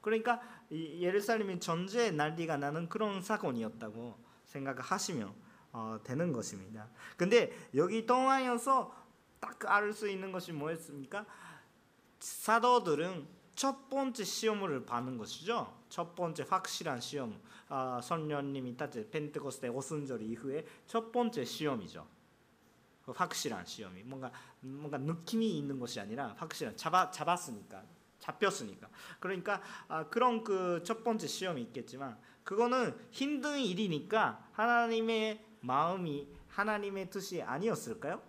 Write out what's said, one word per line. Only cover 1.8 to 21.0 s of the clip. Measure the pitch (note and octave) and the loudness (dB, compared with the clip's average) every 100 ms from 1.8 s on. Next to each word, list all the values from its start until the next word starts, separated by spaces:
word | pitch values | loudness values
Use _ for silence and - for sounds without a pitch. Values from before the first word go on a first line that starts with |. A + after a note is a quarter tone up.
| F#3+ A3+ A3+ | 2 2 2
난리가 | D#3 D3+ E3 E3 C#3+ | 4 2 0 0 0
나는 | C#3+ D3+ E3+ | 0 -2 -4
그런 | G#3 G#3+ G3 | 0 0 0
사건이었다고 | F#3 G#3+ E3+ A#2+ A2 A2+ A2+ A2 A#2+ G2+ - - - | 0 0 0 0 -2 -6 -10 -8 -12 -12 -20 -20 -12
생각하시면, | C#3+ C3+ C3 B2 F#3+ - D#3 G2+ - - - - | -6 -6 -6 -2 -2 0 -2 -4 -10 -20 -20 -12
어, | A#2+ A2 A2 | -8 -6 -6
되는 | - B2+ F3 | -4 -2 0
것입니다. | A2+ G#2 G2+ F#2+ A2 G#2+ - - - | 0 -4 -8 -12 -14 -16 -16 -18 0
근데 | F3 A#3 E3 - - C3 | 6 6 6 -2 -2 2
여기 | F3 A3 A3 | 4 2 4
통하여서 | B3 C4 C4+ B3+ A#3 C4+ C4 G3+ - - - _ - | 4 6 4 4 0 4 4 2 -8 -20 -20 _ -12
딱 | - - G3 | -12 -6 4
알 | G3+ G#3 | 4 4
수 | G#3 G#3 | 0 -2
있는 | G3 F#3+ | -2 -4
것이 | F#3 F3 | -6 -4
뭐였습니까? | D#3 D3+ E3 D3 C#3+ C3 G3+ G#3+ - - - - _ _ _ _ _ | -4 -2 -4 -8 -12 -8 -8 -8 -16 -18 -18 -20 _ _ _ _ _
사도들은 | - - - A3+ B3 B3 F#3 C#3+ E3+ F3+ C#3+ - - - | -10 -4 4 6 10 8 8 2 2 -2 -8 -16 -14 0
첫 | C4+ C4+ - | 0 0 -2
번째 | C4+ C4+ A3+ | 0 0 0
시험을 | F#3 - A3 G#3 F#3+ C3+ G2+ | -4 0 2 2 0 -2 0
받는 | A#2+ B2+ B2+ | -2 -2 -4
것이죠. | G2+ - E3 A#3 A#2+ - - | -6 -8 -2 -2 -2 -10 -10
첫 | - E3+ - | -6 -6 -2
번째 | E3+ D#3+ C3 | -2 -2 2
확실한 | F#3+ - - E3+ B2 | 2 2 -4 -2 -2
시험. | - D3 B2 G2 - - - | -4 -4 -4 -8 -14 -20 -6
아, | C#3 C3 B2 | -2 -2 -2
성령님이 | A#2+ E3+ D3+ C#3+ C#3 C#3 B2 A#2+ | -2 -2 0 -2 -2 -4 -6 -4
따뜻-, | D3 A#2+ G#2+ | -6 -6 -6
펜테코스테 | D#3+ D3 D3 C#3 - B2 | -4 -4 -4 -6 -4 -4
오순절 | B2 C3 D#3 C#3 A#2+ | -4 -4 -4 -4 -4
이후에 | A2 A#2 C3+ C#3+ D#3+ - - | -4 -4 -4 -6 -6 -16 -4
첫 | A#3 | -2